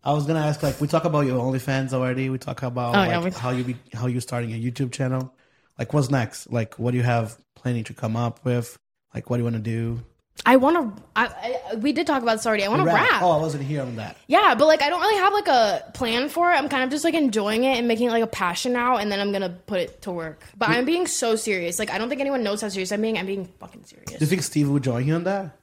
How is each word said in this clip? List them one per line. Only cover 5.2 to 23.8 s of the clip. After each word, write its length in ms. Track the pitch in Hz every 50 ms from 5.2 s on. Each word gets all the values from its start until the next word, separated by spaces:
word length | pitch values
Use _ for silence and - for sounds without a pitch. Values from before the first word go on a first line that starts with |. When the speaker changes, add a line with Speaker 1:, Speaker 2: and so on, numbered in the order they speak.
| 131 131 _ _ _ _ _ _ _ _ _ -
Speaker 1:
Like, 140 | 117 - -
what's 160 | 151 135 120
next? 400 | 143 131 113 107 - - - -
Like, 300 | 117 120 113 - - -
what 100 | 117 123
do 60 | 123
you 80 | 123 120
have 320 | 123 120 117 113 110 - _ _ _ _
planning 300 | - - 127 123 117 110
to 100 | - -
come 220 | - - 110 110
up 280 | 120 120 117 117 - _
with? 320 | 127 123 123 117 - - _ _ _ _ _ _ _ _
Like, 160 | 120 - -
what 60 | 123
do 60 | 120
you 20 | 117
wanna 160 | 117 117 113
do? 400 | 104 117 113 113 117 117 117 117 - - _ _ _ _ _ - -
Speaker 2:
I 120 | 226 254
wanna, 360 | 262 247 285 339 349 285 220 185 - - _ _
I, 100 | 208 240 - - - 190 240 254 254 - 190
I, 20 | 214
we 160 | 220 214 285
did 140 | 262 294 349
talk 160 | 302 294 269
about 140 | 233 233 220
this 100 | 220 -
already. 160 | 233 220 208 196
I 40 | 202
wanna 160 | 220 - -
Speaker 1:
Rap. 100 | 165 170 214 - 508
Speaker 2:
rap. 120 | 311 214
Speaker 1:
Oh, 80 | 180 180
I 80 | 160 151
wasn't 260 | 160 160 143 143 139
here 180 | 135 151 147
on 140 | 131 127 120
that. 200 | 113 104 80 - - _ -
Speaker 2:
Yeah, 260 | 269 370 427 359 247
but, 120 | 220 285
like, 160 | 311 311 311
I 80 | 285 294
don't 100 | 339 359
really 160 | 330 415 440 392
have, 140 | 359 403
like, 160 | 392 415 403 349
a 420 | 277 247 226 208 - - - - -
plan 340 | - 262 226 226 240 262 294
for 240 | - 330 349 349
it. 40 | 311
I'm 120 | 285 277 294
kind 160 | 285 262 254
of 60 | 262
just, 140 | 277 302 294
like, 100 | 330 311
enjoying 500 | 330 294 262 208 220 196 208 214 226 254
it 140 | 269 262 233
and 100 | 240 233
making 200 | 226 220 247 240
it, 20 |
like, 120 | 226 233
a 40 | 226 220
passion 440 | - - 196 175 175 - - 254
now, 240 | 247 240 240 247 254 220
and 120 | 208 208
then 80 | 202 196
I'm 140 | 202 202
gonna 160 | 202 196 190 180
put 320 | 175 180 - - 214 180
it 220 | 165 - - -
to 100 | - 208
work. 320 | 180 170 165 160 156 - - - -
But 120 | 202 226 214
Speaker 1:
You 60 | 226
Speaker 2:
I'm 80 | 240 254
being 220 | 285 330 349 370
so 300 | - - - 262 233 220
serious. 420 | 220 - 220 202 185 170 170 175 -
Like, 120 | 214 202
I 80 | - 196
don't 100 | 220 254
think 120 | 294 262
anyone 220 | 277 277 277 254 226
knows 160 | 208 208 214
how 80 | 220 208
serious 240 | 185 196 185 185
I'm 80 | 208 202
being. 160 | 214 226 220 185
I'm 80 | 180
being 200 | 190 202 196 185 - _ _
fucking 260 | - - - -